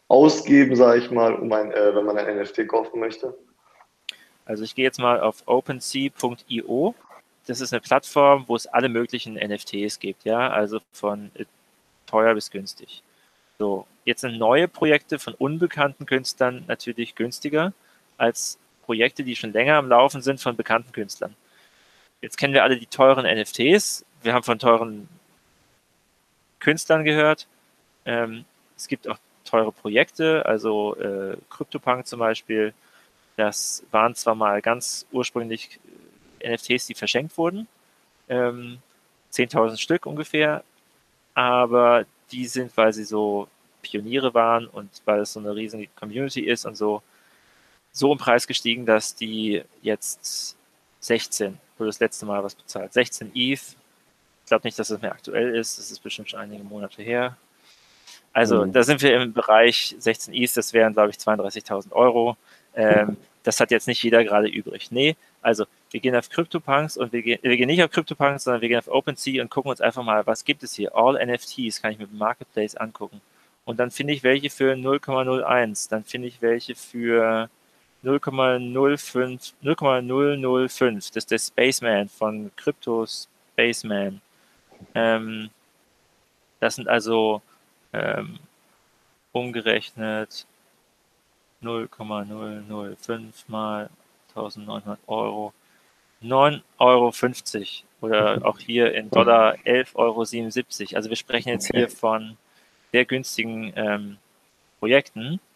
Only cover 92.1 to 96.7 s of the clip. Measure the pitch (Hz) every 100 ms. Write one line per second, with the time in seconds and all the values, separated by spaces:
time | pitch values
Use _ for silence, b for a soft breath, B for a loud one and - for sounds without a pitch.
92.1 | 104 101 107 107 107 104 107 101 98 -
93.1 | 113 110 - - 110 107 107 107 _ _
94.1 | _ _ 113 104 104 104 107 104 101 -
95.1 | 110 110 104 104 _ _ _ _ _ _
96.1 | _ 117 135 147 147 _